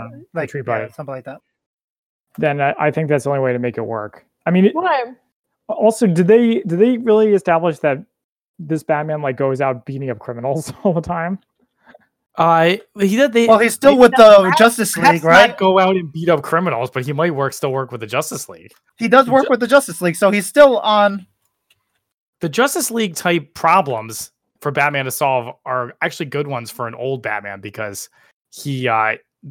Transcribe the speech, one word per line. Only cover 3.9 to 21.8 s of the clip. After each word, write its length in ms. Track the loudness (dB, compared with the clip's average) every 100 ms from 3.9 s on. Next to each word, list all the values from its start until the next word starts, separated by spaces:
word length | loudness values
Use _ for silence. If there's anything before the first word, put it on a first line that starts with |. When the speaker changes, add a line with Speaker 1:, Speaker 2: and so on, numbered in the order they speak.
| -8 -10 -16 _ _ 0
Speaker 1:
I 60 |
mean, 140 | 4 4
it 100 | 2
Speaker 3:
Why? 380 | 0 -2 -4 -12 _ _ _ _ -10
Speaker 1:
also, 380 | 0 0 2 2
did 200 | 2 4
they, 280 | 4 4 0
did 180 | -2 0
they 180 | 2 2
really 360 | 2 2 4
establish 460 | 2 2 0 0 -2
that 200 | -2 -4 -8 _ _ _ _ -16
this 240 | -8 -6
Batman, 380 | -2 -4 -4 -6
like, 160 | -6 -4
goes 240 | -4 -2
out 240 | -2 -4 -8
beating 240 | -10 -8
up 100 | -8
criminals 520 | -12 -8 -6 -6 -8 -4
<laughs> 60 |
all 100 | -2
the 80 | -2
time? 380 | -4 -6 -6 -8 _ _ _ _ _ _ _ _ _ -2
Speaker 4:
Uh, 400 | 2 2 2 0 -6 -4
he 200 | 0 2
did, 160 | 0
they, 120 | 2 4
Speaker 2:
Well, 140 | 4
he's 140 | 2
still 180 | 2 4 6
Speaker 4:
they 40 |
Speaker 2:
with 120 | 6
Speaker 4:
did 80 | 8
not, 180 | 10 8
Speaker 2:
the 60 |
Speaker 4:
perhaps, 140 | 6 4
Speaker 2:
Justice 340 | 2 2 -4
Speaker 4:
perhaps 200 | 0 2 2
Speaker 2:
League, 80 | 4
right? 240 | 6 6
Speaker 4:
not 80 | 2
go 220 | 2 4
out 180 | 2 0
and 140 | -4
beat 160 | -4 0
up 120 | 0
criminals, 460 | 0 -2 -2 -4 -4
but 160 | -6 -6
he 60 |
might 240 | -2 -2 -2
work, 160 | -4
still 200 | -4 -4
work 180 | -4 -6
with 80 | -10
the 80 | -6
Justice 400 | -6 -6 -10 -14
League. 240 | -20 -20 _ _ -8
Speaker 2:
He 120 | 2
does 160 | 2 4
Speaker 4:
He 60 |
Speaker 2:
work 120 | 2
Speaker 4:
ju- 40 | 2
Speaker 2:
with 100 | -2
the 80 | 0
Justice 340 | 0 0 -4
League, 140 | -4 0
so 160 | 0
he's 140 | 0 0
still 340 | 6 6 4
on. 480 | 0 2 0 -2 -12 _ _ _ _ _